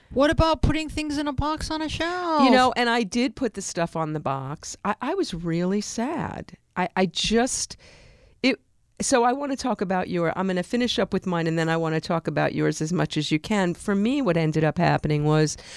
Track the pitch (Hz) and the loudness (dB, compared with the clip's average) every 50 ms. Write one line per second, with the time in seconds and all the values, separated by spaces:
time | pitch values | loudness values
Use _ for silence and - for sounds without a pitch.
0 | - _ - 240 277 302 330 - 320 320 320 - - - 294 311 311 294 - 311 | -20 _ 0 2 4 4 4 4 4 2 2 2 2 0 2 0 -2 -4 -4 -4
1 | 302 302 294 285 302 294 277 - 269 294 311 302 - - 311 311 311 302 - - | -4 -4 -2 -2 -2 -2 -2 -2 -2 -2 -2 -4 -4 -6 -4 -4 -4 -6 -4 -4
2 | 320 339 349 359 359 349 320 302 277 262 254 254 254 254 - - 247 240 233 240 | -4 -2 -2 -2 -2 0 2 4 6 6 8 6 6 4 2 2 0 2 2 0
3 | 240 185 - 240 240 285 - - 277 226 - - - - - - - 165 - 165 | 0 0 0 0 0 0 -2 -2 -4 -4 -4 -6 -10 -8 -4 -4 -4 -2 -2 -4
4 | 160 156 151 151 - 139 135 135 135 131 147 - - - - - _ 196 208 - | -4 -4 -4 -4 -2 -2 -4 -4 -4 -8 -10 -10 -12 -16 -16 -8 _ -4 -4 -4
5 | - 254 349 392 339 - - 165 170 170 165 170 175 180 196 208 202 - - - | -4 -4 -2 -2 -2 -4 -4 -6 -4 -2 0 0 0 0 0 -2 -4 -4 -6 -4
6 | 226 269 339 285 - - - - - - - _ _ _ _ - 185 - - - | -4 -4 -4 -4 -4 -6 -6 -10 -12 -14 -18 _ _ _ _ -4 -4 -2 0 0
7 | 190 180 - - - - 208 226 240 269 - - - - - - - - - - | 0 0 0 -2 -2 0 2 2 2 2 0 -4 -6 -8 -10 -18 -20 -20 -20 -20
8 | - - - - - - _ _ - 254 240 - _ _ _ _ _ _ _ _ | -20 -20 -20 -20 -20 -20 _ _ 0 0 0 0 _ _ _ _ _ _ _ _
9 | - - 269 247 233 247 247 277 285 277 277 240 - 262 214 - 208 175 190 185 | -2 2 4 4 4 4 2 0 -2 -4 -4 -4 -2 -4 -2 -2 0 0 0 -2
10 | 185 - 180 175 170 160 - - 190 190 185 180 175 - - 240 247 233 - - | 0 -2 -2 0 0 0 0 0 -2 0 0 -2 -2 -2 -2 0 0 0 0 0
11 | 196 - - 190 - 185 180 170 165 165 160 165 160 160 165 165 165 160 160 160 | -2 0 0 -2 -2 0 -2 0 0 0 0 0 0 2 0 0 0 0 0 -2
12 | - - 180 165 - - 151 151 151 147 - 147 151 151 156 - 160 160 175 175 | 0 0 -2 -2 -2 -2 0 0 0 0 0 2 0 0 0 0 -2 -2 0 0
13 | 151 151 - 156 151 - 160 156 156 - 214 208 190 175 170 - - - 202 196 | 0 0 0 -2 -2 0 0 -2 0 0 0 2 2 0 -2 -4 -2 -2 0 0
14 | 202 226 262 294 269 202 165 170 165 156 151 160 156 151 147 - 175 151 143 147 | 2 0 0 0 0 2 2 2 2 2 2 2 2 2 2 2 2 2 2 2
15 | - 156 151 151 147 151 151 156 156 151 - - - - - | 0 0 0 2 2 4 4 4 4 2 0 -8 -14 -18 -18